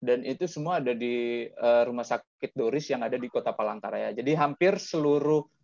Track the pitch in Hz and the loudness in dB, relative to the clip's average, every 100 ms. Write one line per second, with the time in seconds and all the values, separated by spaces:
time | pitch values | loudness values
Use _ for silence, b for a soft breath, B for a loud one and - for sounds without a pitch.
0 | 123 123 127 131 180 156 151 175 127 117 | 0 0 0 -4 -4 -4 -2 0 0 -2
1 | 120 120 120 120 117 - 120 120 120 120 | 0 0 0 -2 -6 0 4 6 4 0
2 | 117 120 - - 139 - 113 135 156 131 | -2 -4 -4 -10 -8 -2 0 0 -2 -2
3 | 117 123 123 120 120 - 107 107 101 104 | -2 -4 -4 -4 -2 -2 -4 -4 -6 -4
4 | 107 107 127 156 147 143 180 196 - 170 | -4 -4 0 2 0 2 2 2 -2 -2
5 | 147 147 143 151 143 _ | 2 2 4 2 0 _